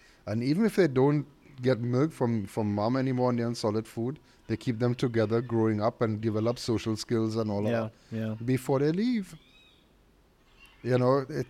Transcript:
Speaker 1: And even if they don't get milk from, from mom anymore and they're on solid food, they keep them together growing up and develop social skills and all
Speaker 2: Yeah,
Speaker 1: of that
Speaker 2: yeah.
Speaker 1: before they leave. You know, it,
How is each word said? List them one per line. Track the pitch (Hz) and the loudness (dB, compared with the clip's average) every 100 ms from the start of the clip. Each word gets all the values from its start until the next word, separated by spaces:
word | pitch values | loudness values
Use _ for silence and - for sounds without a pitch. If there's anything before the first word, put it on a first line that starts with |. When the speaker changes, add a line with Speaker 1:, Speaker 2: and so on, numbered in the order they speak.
| - - - | -20 -14 -6
Speaker 1:
And | 110 | -2
even | 127 165 | 0 2
if | 220 - | 2 2
they | 170 | 2
don't | 127 139 147 - - - - | 4 4 2 -2 -14 -20 -2
get | 123 117 | 0 0
milk | 120 123 156 | 0 0 0
from, | - 123 113 98 | 0 -2 -2 -4
from | - 104 | -2 -2
mom | 104 110 131 | 0 0 0
anymore | 131 123 123 | 0 0 0
and | 120 | 0
they're | 117 | -2
on | 117 | -2
solid | 110 107 110 | -2 -2 -4
food, | - 123 151 - _ - | -6 -6 -6 -14 _ -6
they | 113 | -4
keep | - 110 | -4 0
them | 123 | 0
together | 123 131 113 107 117 | 0 0 2 2 0
growing | 123 113 110 107 | 0 2 2 2
up | 110 - | 0 0
and | 113 107 | -2 0
develop | 110 107 113 123 | -2 0 0 -2
social | - 110 113 107 | -2 -2 -2 -4
skills | - 117 110 110 | -2 0 0 -2
and | 107 | -2
all | 101 | -2
Speaker 2:
Yeah, | 110 117 | 0 -2
Speaker 1:
of | 110 - - | -4 -10 -10
that | 113 | -6
Speaker 2:
yeah. | 110 110 | -6 -4
Speaker 1:
before | 117 131 - 135 | -2 0 0 2
they | 147 | 2
leave. | 175 240 233 190 160 _ _ _ _ _ _ _ _ _ _ _ - - - | 2 0 -2 -4 -14 _ _ _ _ _ _ _ _ _ _ _ -20 -20 -8
You | 123 123 | 0 4
know, | 123 139 135 | 4 4 0
it, | 143 | -6